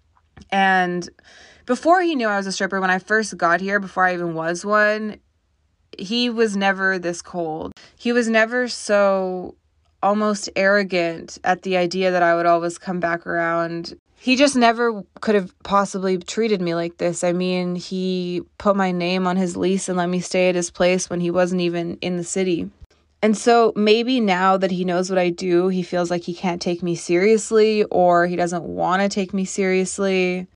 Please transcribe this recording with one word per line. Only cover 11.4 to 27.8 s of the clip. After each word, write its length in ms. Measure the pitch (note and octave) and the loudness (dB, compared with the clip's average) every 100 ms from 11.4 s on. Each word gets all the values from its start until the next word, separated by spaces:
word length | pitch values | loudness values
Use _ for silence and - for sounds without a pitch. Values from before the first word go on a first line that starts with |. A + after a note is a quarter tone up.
at 200 | - F3+ | -2 -2
the 140 | F#3+ F#3 | 0 0
idea 340 | F3 F#3 F#3 | 0 0 0
that 120 | F3+ | 2
I 120 | E3+ E3+ | 2 4
would 100 | F3 | 4
always 320 | E3+ E3+ E3+ | 2 0 -6
come 220 | - F#3 | -8 -4
back 280 | E3+ E3+ F3 | -2 -4 -4
around. 720 | E3+ E3 E3+ E3+ E3+ E3+ - _ _ | -4 -2 -2 -4 -6 -10 -16 _ _
He 200 | - B3+ | -2 2
just 200 | C#4+ B3+ | 4 4
never 480 | A#3 A3+ A#3 G#3+ - - | 4 4 0 -2 -10 -6
could 140 | - G#3 | 0 0
have 220 | F3+ - | 0 -10
possibly 540 | - G3+ G3 G3 F#3+ F#3 | -2 0 0 -2 -2 -2
treated 440 | F3+ - A3 G3+ | -4 -2 0 0
me 140 | F3 E3 | 0 -2
like 220 | E3+ - | -4 -4
this. 260 | F3 E3 | -4 -2
I 80 | F3+ | -2
mean, 440 | F3 F3+ F3+ F3+ F3+ | 0 0 -2 -2 -6
he 640 | - F#3 F#3 F#3 F3+ F3 - - | -6 -4 -2 -2 -4 -6 -8 -4
put 180 | G#3 G3 | 0 2
my 160 | F#3 | 0
name 360 | F3+ F3 F#3 F#3 | 0 0 0 0
on 100 | F3+ | 0
his 180 | F3+ F#3 | -2 0
lease 320 | F3+ G3 - | 0 0 -2
and 100 | F3+ | -2
let 120 | F3 | 0
me 100 | F3+ | -2
stay 300 | F3 F#3 F3+ | -2 0 2
at 60 | F3+ | 2
his 160 | F3 | -4
place 380 | - F3+ F#3 - | 0 0 2 -2
when 120 | F3 | -4
he 100 | F3 | -2
wasn't 300 | F3+ F3+ F#3 | 0 0 0
even 360 | F3 F3 E3+ G3 | -2 -2 -6 -6
in 160 | F3+ F3+ | -6 -6
the 60 | |
city. 460 | F3 F#3+ F#3 E3+ F#3 - - _ _ _ | -4 -2 -2 -2 -4 -12 -20 _ _ _
And 160 | G#3+ G#3 | 0 2
so 360 | B3 A#3 A3 G#3 | 4 6 4 2
maybe 440 | G#3+ A3 A#3 C4 | 2 4 2 0
now 380 | G#3+ F3+ F#3+ F#3+ | 2 2 4 4
that 140 | F#3+ | 2
he 140 | F3+ F3+ | 0 0
knows 240 | F3 F#3 | -2 0
what 100 | F#3 | 0
I 100 | F3+ | 0
do, 380 | F3 F#3 F3 F#3 | -2 0 2 2
he 160 | F#3 | 0
feels 260 | E3+ F3 F3 | -2 -2 -2
like 140 | F3 | -4
he 100 | F3 | -6
can't 280 | E3+ F#3 E3+ | -6 -4 -4
take 200 | F#3+ F3 | -4 -4
me 140 | F3 E3 | -4 -4
seriously 880 | - F3 G3+ A3 - A3 A3 G#3+ | 0 2 4 2 2 2 4 2